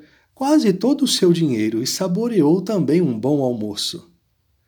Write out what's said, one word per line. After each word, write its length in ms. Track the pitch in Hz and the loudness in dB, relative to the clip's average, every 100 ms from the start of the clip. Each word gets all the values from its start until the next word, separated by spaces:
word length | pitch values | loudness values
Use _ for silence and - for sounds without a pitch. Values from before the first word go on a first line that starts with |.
| - _ _ - | -14 _ _ -6
quase 380 | 269 311 226 | 2 2 2
todo 320 | 180 240 285 269 | 2 0 0 0
o 20 | |
seu 260 | - 180 | 2 2
dinheiro 480 | 170 160 113 110 110 | 2 2 0 -2 -2
e 60 | 127 | -4
saboreou 760 | - 185 180 233 220 147 185 | -4 -2 -2 -2 2 4 2
também 400 | 185 208 131 160 | 0 -2 0 2
um 180 | 165 113 | 0 -2
bom 220 | 127 147 | -2 0
almoço. 720 | 127 120 107 104 - - - _ _ _ _ _ | 0 -2 -6 -8 -8 -10 -16 _ _ _ _ _